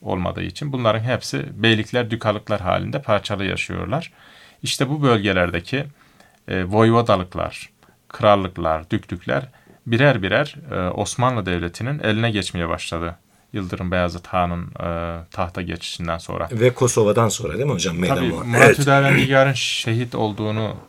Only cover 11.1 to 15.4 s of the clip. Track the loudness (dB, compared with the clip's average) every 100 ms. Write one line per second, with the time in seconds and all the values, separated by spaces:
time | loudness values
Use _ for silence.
11.1 | 0 0 0 -2 -2 -4 -6 -6 -4 -2
12.1 | 0 0 -2 -4 -4 -4 -4 -4 -4 -6
13.1 | -8 _ _ _ -8 -6 -6 -2 0 0
14.1 | -4 -4 -2 0 -2 -8 -8 -6 -6 -6
15.1 | -8 -10 -6